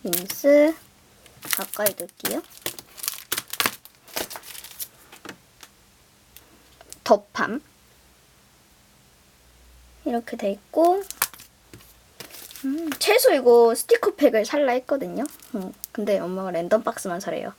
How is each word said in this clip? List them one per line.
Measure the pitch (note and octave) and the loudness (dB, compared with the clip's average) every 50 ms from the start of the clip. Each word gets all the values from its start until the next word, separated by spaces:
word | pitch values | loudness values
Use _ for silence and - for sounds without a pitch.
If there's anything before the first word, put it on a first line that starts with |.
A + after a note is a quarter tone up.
린스, | - G#3 E3 F3+ F3+ - - - - C#4+ C#4+ D4 D4 D#4 D#4+ - - _ _ _ _ _ _ _ _ - _ - - - | -4 -4 -6 -4 -6 -8 -10 0 4 6 6 6 6 4 2 -4 -14 _ _ _ _ _ _ _ _ -20 _ -20 -10 -6
가까이 | - - F#3+ F3 - - G#3 G#3 F#3 | -6 -6 -6 -6 -6 0 0 0 0
넣을게요. | - E3+ F#3 _ _ - G3 G#3+ D4+ - _ - - - - - - - _ - - - - - - - _ - - - _ - - - - - - _ - _ _ _ - - - - - - - - - - - - - - - - - _ _ - - - - _ - - _ _ _ _ _ - _ _ _ _ _ _ _ _ _ _ _ _ _ _ - _ _ - _ _ _ _ _ - _ - - _ | 0 -14 -16 _ _ -8 -6 -6 -6 -8 _ -20 -14 -14 -14 -14 -14 -20 _ -20 -12 -12 -12 -12 -12 -10 _ -10 -10 -8 _ -10 -6 -6 -6 -6 -8 _ -20 _ _ _ -12 -10 -10 -10 -10 -12 -18 -16 -18 -18 -18 -18 -20 -14 -14 -14 -14 _ _ -20 -20 -20 -20 _ -20 -20 _ _ _ _ _ -20 _ _ _ _ _ _ _ _ _ _ _ _ _ _ -20 _ _ -20 _ _ _ _ _ -20 _ -20 -12 _
덮함. | - A3+ G3+ - _ - - F#3 F#3 G#3+ D4 _ _ _ _ _ _ _ _ _ _ _ _ _ _ _ _ _ _ _ _ _ _ _ _ _ _ _ _ _ _ _ _ _ _ _ _ _ _ _ _ - - - - - _ _ _ - | 4 4 4 2 _ -6 -4 -4 -4 -4 -8 _ _ _ _ _ _ _ _ _ _ _ _ _ _ _ _ _ _ _ _ _ _ _ _ _ _ _ _ _ _ _ _ _ _ _ _ _ _ _ _ -20 -20 -20 -20 -20 _ _ _ -6
이렇게 | D4+ A#3+ A#3 A#3 - - | -4 -4 -4 -4 -6 -10
돼 | A#3 A#3 G3 | -6 -4 -4
있고, | G3 G3+ _ _ - D#4 E4 F4 F4+ G4+ F#4+ - - - - - - - - _ _ _ _ _ - - - - _ _ _ _ _ _ - - - - - - - - - | -4 -6 _ _ 0 2 4 4 4 2 -2 -8 -6 -6 -6 -8 -8 -20 -20 _ _ _ _ _ -20 -20 -20 -20 _ _ _ _ _ _ -20 -20 -18 -20 -20 -20 -16 -8 -6
음, | C4+ C#4 D#4+ E4+ D#4 C4+ - | -4 -4 -4 -4 -6 -4 -2
채소 | - - G#4+ B4 B4+ B4+ | 2 2 2 4 6 4
이거 | E4+ C#4 B3 A#3+ A#3+ A#3+ A#3 A#3 A3+ | 4 6 6 6 8 8 8 6 4
스티커 | - - - A4+ A#4 - G#4 - | 0 2 2 2 2 2 -2 0
팩을 | - D4 C4+ G#3+ A3 G#3+ | 4 2 4 4 4 0
살라 | - - D4 D4 B3+ | 2 0 0 2 2
했거든요. | A#3+ C4 B3+ - D4 C#4 F3 F3+ F3 G3 C4+ D4+ - - - - - | 0 -2 -2 -2 -4 -4 -4 -6 -6 -6 -6 -8 -10 -18 -16 -10 -8
음, | G#3 F#3 F#3 - _ - - | -8 -8 -8 -10 _ -16 -10
근데 | - - G#3 G#3+ G3+ F#3+ | -8 -6 -2 0 0 -2
엄마가 | E3+ F3 F#3 F#3+ F#3+ F#3 | -2 -4 -6 -6 -6 -6
랜덤 | F3 E3 F3 F3 G#3 A3+ | -4 -6 0 0 0 0
박스만 | A3+ A3+ A#3 - - F#3+ F3 F3+ | 0 -4 -8 -6 -8 -8 -8 -6
사래요. | - E3+ D#3+ - - - - | -6 -6 -6 -6 -8 -10 -12